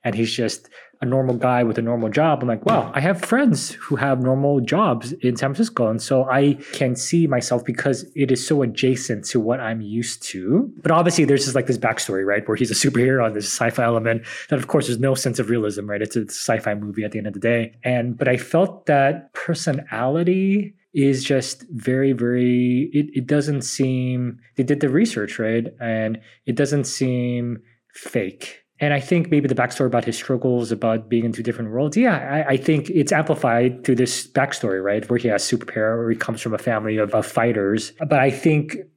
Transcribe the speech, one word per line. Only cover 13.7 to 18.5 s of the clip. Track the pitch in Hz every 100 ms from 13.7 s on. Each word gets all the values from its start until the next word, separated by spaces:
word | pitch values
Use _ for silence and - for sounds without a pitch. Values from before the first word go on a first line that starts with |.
| -
element | 117 117 113 113 - - -
that, | 139
of | 127
course, | 151 135
there's | 117
no | 135
sense | 131 131 120
of | 107
realism, | 120 104 101 104
right? | 101
It's | 107 120
a |
sci-fi | 110 - - 113 110
movie | 104 104 104
at | 107
the | 110
end | 104
of |
the | 98
day. | 117 117 113 _
And, | 123 123 120 117
but | 131
I | 127
felt | -